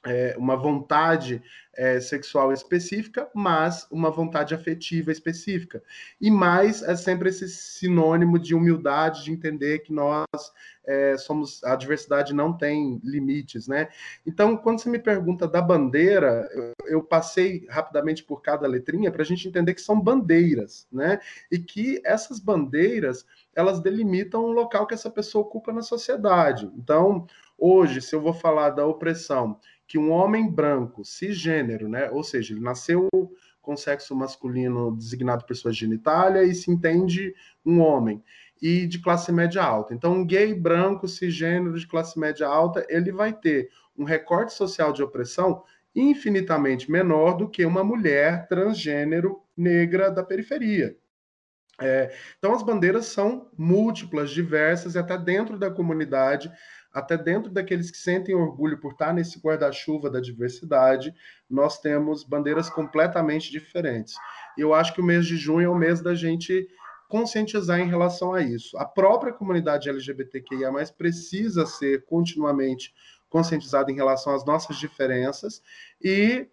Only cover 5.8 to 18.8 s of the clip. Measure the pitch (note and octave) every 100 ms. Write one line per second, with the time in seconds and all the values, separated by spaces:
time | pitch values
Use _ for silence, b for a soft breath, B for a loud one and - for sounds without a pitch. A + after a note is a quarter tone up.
5.8 | B B B B G#3 G#3 F3 F3+ G3+ G#3+
6.8 | - F3 F#3+ F3 F3+ F#3 F#3 - - -
7.8 | F#3 F3 D#3+ E3 E3+ E3+ E3+ E3 E3+ D#3+
8.8 | C#3+ D3 D#3+ D#3 D3 E3 E3 D3+ C#3+ D3+
9.8 | D3+ D3+ C#3+ D3+ D#3 - - B B B
10.8 | - C#3 C#3 C3+ - D3+ C#3+ - B2 C3
11.8 | C3 D3 - C#3+ C#3 C#3+ D#3 E3+ D3 D3+
12.8 | C#3+ A#2+ B2 C#3+ C3+ D3 C3+ A#2+ B2 C#3
13.8 | D#3 B B B - E3 G#3 A3 A3+ A3+
14.8 | A#3+ A#3 A3+ G3+ E3+ F3+ E3+ F3 E3+ E3+
15.8 | C3+ C#3+ F3+ G3 C#3+ A#2 G#2 C3+ A#2 A#2
16.8 | - D#3+ D#3+ E3 E3 - F#3 F3+ - C#3
17.8 | D#3 D3 D#3 D#3 _ C#3 - D3 C#3 B2